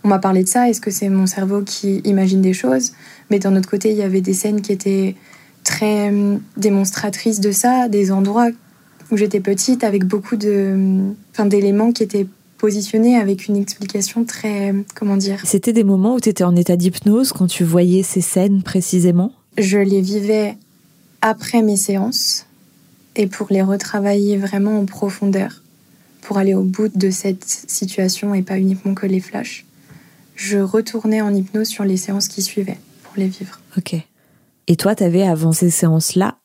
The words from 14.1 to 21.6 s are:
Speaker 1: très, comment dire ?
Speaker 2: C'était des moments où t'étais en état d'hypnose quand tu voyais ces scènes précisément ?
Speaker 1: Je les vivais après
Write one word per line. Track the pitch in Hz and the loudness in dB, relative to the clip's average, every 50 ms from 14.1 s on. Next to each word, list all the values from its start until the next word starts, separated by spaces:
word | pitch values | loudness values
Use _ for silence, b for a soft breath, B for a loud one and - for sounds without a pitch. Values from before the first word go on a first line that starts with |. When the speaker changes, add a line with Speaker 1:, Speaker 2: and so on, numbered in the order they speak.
| - 233 233 | -2 -4 -4
Speaker 1:
très, | 233 - - - 214 208 202 196 196 196 196 202 - - | -4 -6 -6 -6 -4 -2 -2 -2 -2 -2 -2 -4 -6 -8
comment | - 220 202 196 | -4 -2 0 0
dire ? | 196 190 196 196 196 - | 0 0 -2 -4 -4 -2
Speaker 2:
C'était | - - 196 - 240 | 0 0 0 2 2
des | 220 233 214 | 2 4 4
moments | 196 196 185 190 220 254 | 4 4 2 2 2 0
où | 247 | 2
t'étais | - 220 190 - 180 | 0 0 0 2 2
en | 180 175 | 4 4
état | 175 175 - 175 | 4 4 4 2
d'hypnose | 175 175 185 180 - - 208 208 233 262 262 | 2 2 0 -2 0 2 2 4 4 2 0
quand | - - 185 | 0 0 -2
tu | 175 - - 175 | -2 0 -2 -2
voyais | 165 165 175 180 180 180 190 | 2 4 4 4 4 4 2
ces | 190 - - 190 | 0 0 -2 -2
scènes | 175 - - 185 185 202 202 190 | -2 0 0 0 2 2 2 0
précisément ? | 180 - - 190 180 - - 180 170 180 170 175 185 240 - _ _ _ _ | 0 0 -2 -2 -2 2 2 2 4 4 4 2 0 0 -4 _ _ _ _
Speaker 1:
Je | - 208 190 196 208 | -2 0 2 2 2
les | 196 196 196 196 | 2 2 2 2
vivais | 185 185 202 208 202 208 214 214 208 208 214 - _ _ _ _ _ _ _ _ _ _ _ _ | 0 0 -2 -2 0 0 0 0 0 -4 -6 -12 _ _ _ _ _ _ _ _ _ _ _ _
après | - 220 220 220 - - - 233 | -2 -2 -2 -2 -6 -2 0 2